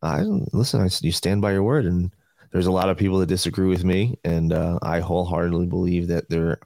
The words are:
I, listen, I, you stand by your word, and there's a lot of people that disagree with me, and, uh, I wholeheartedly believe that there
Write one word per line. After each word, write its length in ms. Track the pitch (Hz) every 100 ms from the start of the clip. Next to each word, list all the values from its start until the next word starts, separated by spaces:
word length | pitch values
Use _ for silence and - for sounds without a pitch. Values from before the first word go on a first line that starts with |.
I, 180 | - - 208 202 -
listen, 300 | - 123 120
I, 80 | 95 -
you 120 | 82
stand 280 | 85 - 101
by 120 | 104
your 100 | 98
word, 240 | 101 147 95
and 260 | 90 90 - _ _ -
there's 160 | 90 90
a 60 |
lot 180 | 92 95
of 80 | 92
people 200 | 101 95
that 60 | 90
disagree 420 | 90 - 85 95
with 160 | 90
me, 340 | 90 92 117 -
and, 280 | 85 82 82
uh, 260 | 82 82 87
I 180 | - 85
wholeheartedly 640 | 85 87 87 82 87 85 87
believe 420 | 90 87 87 85
that 200 | 85 -
there 300 | 82 82 -